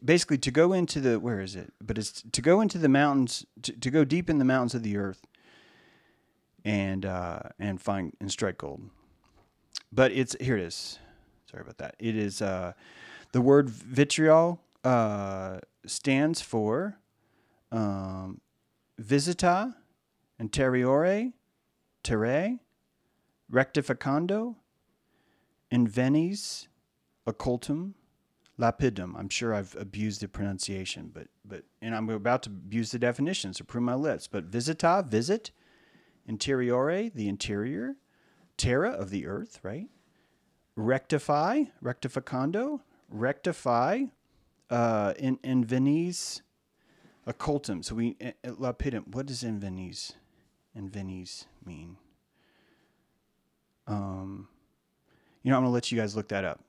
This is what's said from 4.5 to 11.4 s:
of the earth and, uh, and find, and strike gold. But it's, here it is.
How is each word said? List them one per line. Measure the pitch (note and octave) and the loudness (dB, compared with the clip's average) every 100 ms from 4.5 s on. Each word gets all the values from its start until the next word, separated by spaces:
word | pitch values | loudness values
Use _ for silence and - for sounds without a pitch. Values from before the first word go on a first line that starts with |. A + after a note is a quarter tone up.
| C3 B2 A#2+ | 4 2 -2
of | |
the | A2 G2+ | -2 -2
earth | G2 G2 - _ _ - - _ _ _ _ _ _ _ _ _ | -2 -6 -14 _ _ -20 -20 _ _ _ _ _ _ _ _ _
and, | G#2+ G#2 G2 F#2+ F#2+ | -2 0 0 -2 -4
uh, | F#2 F2 E2 - - | -4 -6 -8 -12 -8
and | G2+ F#2+ | -6 -4
find, | - G2 E2+ - | -4 -2 -4 -6
and | G2 | -8
strike | - G2+ F2 | -4 -4 -4
gold. | C#2+ C#2+ - - _ _ _ _ _ _ _ - - | -10 -12 -16 -20 _ _ _ _ _ _ _ -18 -4
But | A#2 C3 | 4 4
it's, | G#2+ B2 - | 4 -2 -2
here | B2+ A2+ | -2 -2
it | |
is. | E2+ - - - - - _ _ | -2 -8 -12 -14 -20 -20 _ _